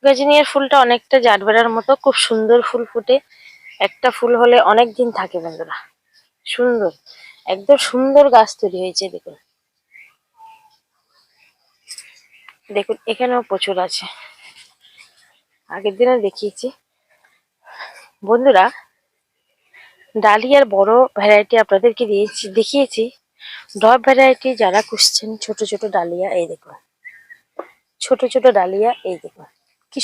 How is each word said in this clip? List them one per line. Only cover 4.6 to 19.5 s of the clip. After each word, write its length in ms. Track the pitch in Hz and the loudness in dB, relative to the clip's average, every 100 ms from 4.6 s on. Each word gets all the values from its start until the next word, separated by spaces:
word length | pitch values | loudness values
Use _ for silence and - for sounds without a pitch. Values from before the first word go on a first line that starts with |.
| 175 | 4
অনেক 160 | 214 240 214 | 2 2 0
দিন 120 | 240 220 | -6 -4
থাকে 180 | 185 180 | -8 -8
বন্ধুরা, 360 | 165 160 160 - - _ _ _ _ _ - | -12 -14 -14 -14 -20 _ _ _ _ _ -14
সুন্দর, 460 | - 247 240 196 160 _ - - _ - | -4 -2 0 -2 -6 _ -20 -20 _ -8
একদম 300 | 190 196 277 - | -8 2 2 2
সুন্দর 360 | 247 269 277 285 247 | -2 2 4 6 6
গাছ 140 | 220 - | 2 -2
তৈরি 180 | 208 180 | -6 -6
হয়েছে। 220 | 185 175 190 | -8 -8 -10
দেখুন, 220 | 175 - 151 _ _ _ _ _ _ - _ _ 880 880 880 880 _ _ _ _ _ _ _ _ _ _ _ _ - - _ _ _ - _ _ | -12 -20 -20 _ _ _ _ _ _ -20 _ _ _ -20 _ _ _ _ _ _ _ _ _ _ _ _ _ _ -20 -20 _ _ _ -20 _ _
দেখুন 260 | 202 202 220 - | -8 -6 -10 -8
এখানেও 300 | 220 247 247 233 | -6 -4 -4 -4
প্রচুর 260 | 190 - 185 180 | -8 -6 -6 -6
আছে, 200 | - 185 - - _ - _ _ _ _ _ _ _ _ _ _ _ _ | -8 -14 -18 -20 _ -20 _ _ _ _ _ _ _ _ _ _ _ _
আগের 240 | 170 202 196 | -8 -8 -2
দিনে 180 | 247 254 202 | 0 0 -2
দেখিয়েছি 400 | - 208 - 254 - _ _ _ _ _ _ _ _ _ - - - _ _ | -6 -12 -10 -12 -12 _ _ _ _ _ _ _ _ _ -20 -20 -20 _ _
বন্ধুরা। 420 | 196 233 262 208 196 - _ _ _ _ _ _ _ | -2 0 4 4 2 -2 _ _ _ _ _ _ _